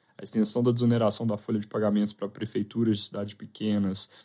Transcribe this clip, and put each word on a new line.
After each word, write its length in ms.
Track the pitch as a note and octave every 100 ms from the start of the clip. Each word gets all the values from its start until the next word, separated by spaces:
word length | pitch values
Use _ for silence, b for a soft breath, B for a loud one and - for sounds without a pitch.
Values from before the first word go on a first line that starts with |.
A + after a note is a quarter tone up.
| _ -
A 60 |
extensão 400 | - A2+ G#2 B2
da 80 | B2
desoneração 560 | A#2+ A#2+ A#2 A2 - A2+
da 100 | G#2
folha 220 | - A2
de 80 | G#2
pagamentos 460 | G#2+ G#2+ G#2 G#2
pra 160 | - G2
prefeituras 680 | - G#2+ G2 G#2 A#2 A2+ G2+
de 60 |
cidades 300 | - G#2 G#2
pequenas 800 | - G#2+ - G#2+ G#2 G2 F#2+ - B